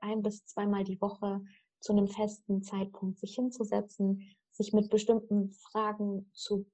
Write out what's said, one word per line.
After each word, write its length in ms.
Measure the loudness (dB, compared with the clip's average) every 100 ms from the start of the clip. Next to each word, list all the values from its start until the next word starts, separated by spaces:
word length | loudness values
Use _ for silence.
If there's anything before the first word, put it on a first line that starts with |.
ein- 220 | -4 -2
bis 220 | -2 -4 -8
zweimal 380 | -2 0 2
die 180 | 0 -2
Woche 420 | -2 -2 -4 -4 -8 -18 _ _
zu 140 | 2
einem 140 | 4 4
festen 560 | 2 -2 -4 -2 -2
Zeitpunkt 560 | -2 -4 -6 -4 -6 -6
sich 160 | -8 -4
hinzusetzen, 880 | -4 -2 -2 -2 -2 0 0 0 -4 _ _
sich 220 | -6 2
mit 160 | 4 4
bestimmten 600 | 4 4 2 2 0 0
Fragen 800 | -4 -8 -2 -2 -2 -4 -4 -8
zu 320 | -12 -4 -4 -4